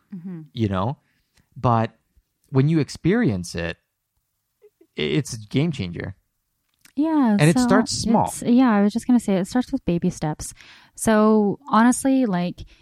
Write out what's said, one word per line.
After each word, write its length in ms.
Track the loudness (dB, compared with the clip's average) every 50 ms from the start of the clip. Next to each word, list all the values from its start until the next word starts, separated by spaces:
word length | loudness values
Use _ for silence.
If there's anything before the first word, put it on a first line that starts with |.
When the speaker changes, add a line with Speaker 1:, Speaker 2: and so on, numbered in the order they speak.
| _ _ -18
Speaker 1:
Mm-hmm. 280 | -16 -14 -14 -14 -16 -16 -14
Speaker 2:
You 160 | -6 -4 -2 -2
know? 300 | -2 -2 -2 -4 -6 -8 _ _ _ _ _ _ _ _ _ _ _
But 360 | -4 0 0 2 2 0 -2 -6 _ _ _ _ _ _ _ _ _ _ _
when 180 | 0 2 2 2
you 100 | 2 0
experience 760 | -2 -2 -6 -4 -2 0 2 2 2 0 0 -2 -6 -8 -8
it, 220 | -6 -6 -6 -8 -10 _ _ _ _ _ _ _ _ _ _ _ _ _ _ _ _ _ _ _ _ _ _ _ -6
i-, 40 |
it's 320 | -4 -2 -2 -2 -4 -4 -10
a 40 | -14
game 320 | -12 -6 -2 -2 -2 -2
changer. 440 | -4 -6 -8 -8 -8 -10 -12 -12 -14 -16 _ _ _ _ _ _ _ _ _ _ _ _ _ _ _
Speaker 1:
Yeah, 420 | -4 -2 0 2 2 2 2 4 4
Speaker 2:
And 100 | 4 4
it 80 | 4 4
Speaker 1:
so 60 | 2 4
Speaker 2:
starts 240 | 4 2 2 0
small. 340 | -4 -4 -2 0 2 2 2
Speaker 1:
it's, 180 | 0 -4 -6 -2
yeah, 280 | 2 4 4 4 4
I 100 | 4 2 2
was 100 | 0 0
just 140 | -2 0 2
gonna 120 | 2 2
say, 160 | 2 0 0 -2
it 100 | -2 -2
starts 240 | -2 -4 -4 -4
with 120 | -6 -6 -4
baby 280 | -2 -2 0 -2 -2
steps. 420 | -4 -4 -6 -6 -6 -8 -10 -14 -16 -18 -20 -20 -20 -20 -20 _ _
So 600 | -4 0 2 2 4 4 4 4 4 2 0 -2 -4 _ 0
honestly, 600 | 2 4 4 4 2 2 0 0 2 2 2 0
like, 340 | 0 -2 -4 -4 -6 -10 -16 -18 _ _